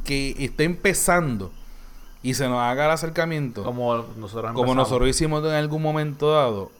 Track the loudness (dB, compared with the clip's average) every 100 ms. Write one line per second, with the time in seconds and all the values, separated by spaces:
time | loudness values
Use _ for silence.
0 | -2 -2 -2 -2 -4 0 0 2 0 2
1 | 2 2 2 -2 -6 -12 -16 -16 -16 -18
2 | -18 -8 -4 0 0 2 0 2 2 2
3 | 0 -2 0 -2 -4 -4 -6 -2 0 0
4 | -4 -12 -10 -6 -4 2 4 4 4 4
5 | 4 4 0 0 0 0 0 0 0 0
6 | -2 0 2 4 4 0 -6